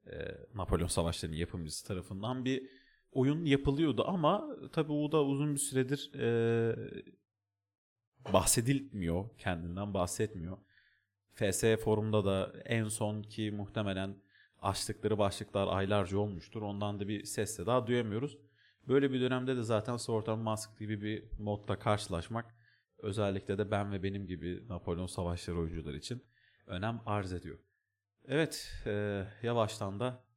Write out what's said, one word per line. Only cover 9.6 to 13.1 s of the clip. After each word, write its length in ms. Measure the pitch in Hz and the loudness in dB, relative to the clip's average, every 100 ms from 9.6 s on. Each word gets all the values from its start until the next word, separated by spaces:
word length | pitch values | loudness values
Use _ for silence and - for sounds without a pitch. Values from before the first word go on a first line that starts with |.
| 85 90 101 | -4 -6 -2
bahsetmiyor. 640 | 98 90 - 107 90 82 101 _ _ _ _ _ _ _ | 0 0 0 -2 -2 -8 -10 _ _ _ _ _ _ _
F 200 | - 104 | 0 0
S 240 | 92 113 110 | 4 4 4
forumda 480 | 107 107 107 107 | 4 2 4 4
da 280 | 98 95 98 - | 4 2 0 -6
en 240 | - 117 107 | -2 0 0
son 340 | 107 107 | 0 -2